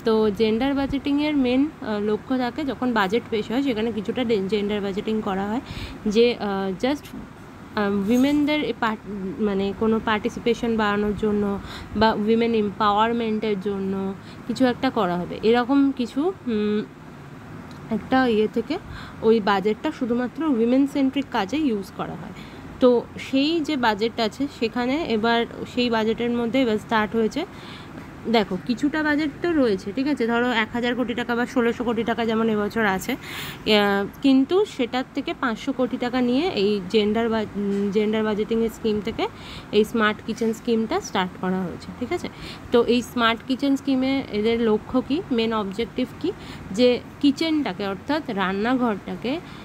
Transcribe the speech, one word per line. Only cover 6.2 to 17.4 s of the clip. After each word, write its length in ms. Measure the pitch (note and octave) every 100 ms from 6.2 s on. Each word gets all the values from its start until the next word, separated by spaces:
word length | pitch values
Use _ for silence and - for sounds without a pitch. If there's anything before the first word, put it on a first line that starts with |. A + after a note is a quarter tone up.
| A#3+ A#3
আহ, 320 | G#3 G3 G3 F3+
just, 240 | B3+ C#4+ - - - - - - - -
আহ, 340 | G3+ G3+ G3
উইমেনদের 540 | B3 C#4 D4 D4 D4+
এ 80 | - A3+
পার্ট-, 640 | A3+ G#3+ - G3+ F#3+ -
মানে 300 | G#3 G3 G3 G3
কোনো 200 | A3 A3
participation 720 | A3+ G#3 A3+ - A#3+ A3+ A#3 A3+
বাড়ানোর 360 | G#3 G3+ G#3 G3
জন্য 400 | A3 G#3 G3+ G3 - - - G#3
বা 160 | A3
উইমেন 420 | G#3 G#3 A3+ A#3
এম্পাওয়ারমেন্টের 1040 | A3+ G#3 F#3+ G#3+ G3+ A3+ A#3 A3+ G#3+ A3 G3
জন্য 540 | G3+ G3 F#3+ G3 G3 G3 - - -
কিছু 180 | A3+ B3+
একটা 240 | A#3+ C4
করা 260 | B3 F3+ F3
হবে, 220 | E3+ -
এরকম 500 | G#3+ A#3+ A#3+ C#4 C#4
কিছু, 400 | C4+ A#3 C4 E4+ F#4 B3
উম, 360 | G#3+ G#3 G#3+ - - - - - -